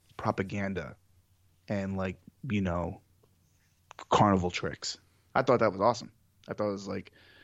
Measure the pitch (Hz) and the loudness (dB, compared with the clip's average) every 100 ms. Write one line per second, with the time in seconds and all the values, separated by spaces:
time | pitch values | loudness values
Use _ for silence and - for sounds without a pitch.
0 | _ - 110 101 95 101 98 92 69 - | _ -6 -4 -2 -2 -4 -4 -6 -8 -14
1 | _ _ _ _ _ _ - 101 98 95 | _ _ _ _ _ _ -6 -4 -2 -4
2 | 95 90 - _ 139 104 92 87 85 101 | -4 -6 -16 _ -4 0 0 0 -4 -8
3 | _ _ _ _ _ _ _ _ - - | _ _ _ _ _ _ _ _ -20 -12
4 | - - 107 95 87 - 80 - - - | 0 4 6 6 2 -4 -6 -8 -10 -12
5 | _ _ _ 139 131 120 110 95 107 117 | _ _ _ 0 4 4 4 4 2 2
6 | - _ _ _ - - 104 101 98 95 | -6 _ _ _ -12 -4 -4 -4 -6 -10
7 | - - - - | -10 -20 -20 -20